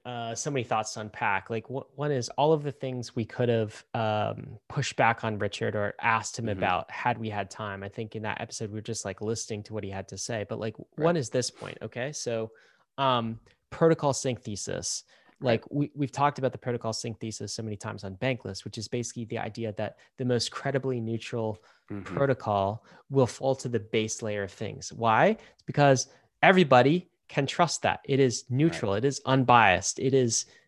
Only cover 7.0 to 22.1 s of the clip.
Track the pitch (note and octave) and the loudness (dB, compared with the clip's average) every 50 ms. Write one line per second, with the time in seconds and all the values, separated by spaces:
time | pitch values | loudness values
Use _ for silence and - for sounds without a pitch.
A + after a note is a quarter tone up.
7 | - B2+ A#2+ A2 A2+ A2 G#2 G#2 G2 F#2+ - - A2 G#2 G2 G2 G2 G2 - - | -2 -2 -2 -2 -4 -6 -6 -6 -8 -8 -8 -10 -8 -8 -8 -8 -10 -10 -10 -10
8 | A2+ G#2 - A2+ G#2+ G#2+ G2+ - A#2 A2+ - - A#2 G#2 G#2 G#2+ G#2+ - A#2 - | -10 -10 -10 -8 -6 -6 -6 -6 -8 -10 -8 -10 -8 -8 -8 -8 -8 -8 -10 -8
9 | - G2+ F#2+ - G#2+ G#2+ A#2 A2 - - A2+ G#2 G2+ - A2 G#2+ G2 G2 G2 F#2+ | -8 -8 -8 -6 -6 -4 -4 -6 -6 -8 -10 -10 -10 -10 -10 -8 -8 -8 -8 -10
10 | G2 - - F#2+ - - A#2+ A2 G#2 - A2+ G#2+ G#2 A2+ A2 - - - _ - | -10 -10 -12 -10 -8 -8 -6 -6 -6 -6 -6 -6 -6 -8 -8 -10 -16 -16 _ 0
11 | D3+ E3 F3 E3 C3 - - B2+ B2 - - - - G1+ - - - A2+ - A#2+ | 0 2 2 2 -2 -2 -2 -2 -2 -2 -6 -10 -12 -14 -12 -12 -12 -10 -8 -8
12 | B2 C#3+ D3+ - - B2 A#2 A2+ A2 A2+ - _ _ _ _ _ _ _ _ - | -8 -8 -8 -8 -6 -4 -4 -4 -4 -6 -10 _ _ _ _ _ _ _ _ 0
13 | C#3 C3 B2+ A#2+ A#2 A2+ A2+ A#2 - _ _ _ _ _ - - E3 E3 E3 D3+ | 2 2 4 2 2 -2 -6 -8 -12 _ _ _ _ _ 0 2 4 4 4 4
14 | - C#3+ C3 - - C3+ A#2+ G2+ - - G#2 G2 - - - - - - - - | 2 0 0 0 -2 -2 -4 -4 -6 -8 -8 -8 -6 -6 -6 -6 -6 -6 -8 -8
15 | - _ _ _ _ _ _ _ - B2+ A#2 A2+ - - - D3 D3 D3 - D3 | -10 _ _ _ _ _ _ _ 0 2 2 2 0 -2 -2 -2 -2 -2 -2 -4
16 | D3 B2+ - - C#3 C#3+ C#3+ - C3 B2+ A#2+ - - B2+ A#2+ A#2 - A2+ G#2+ - | -4 -4 0 2 2 2 2 0 -2 -2 -4 -4 -4 -4 -4 -4 -4 -4 -6 -4
17 | - A#2+ A2 - - A2 A2 - A2 G#2 - - A2 A2 G#2+ G2+ - A2 G#2+ G2+ | -6 -8 -8 -8 -8 -10 -8 -8 -10 -8 -8 -8 -8 -8 -8 -8 -8 -10 -10 -8
18 | G2+ F#2+ F#2+ F#2+ - C3 C3 A2+ - G2+ G2 - - G#2 - - G#2+ - - B2 | -10 -10 -8 -4 -2 -2 -2 -4 -6 -8 -10 -10 -10 -10 -10 -10 -8 -6 -6 -6
19 | A#2+ - - B2 A#2 G#2+ A#2 - F#2 A2 A2 - A2+ A2 G#2 - G#2+ - - - | -6 -6 -8 -10 -8 -6 -6 -6 -6 -6 -6 -6 -6 -6 -6 -6 -6 -8 -8 -12
20 | _ _ _ - C3 B2 B2 A#2+ - - - - - C#3 C3+ C3+ B2+ C3 C3 A#2+ | _ _ _ -4 0 0 2 2 0 -2 -4 -6 -4 -2 -2 0 0 -2 -2 -2
21 | A2+ A2 A2+ A2+ - - - A#2 A2+ A2 G#2+ - _ _ _ _ _ _ G#2 G2+ | -2 -4 -4 -4 -6 -6 -4 -4 -4 -4 -4 -6 _ _ _ _ _ _ -10 -10
22 | F#2+ F#2 | -10 -6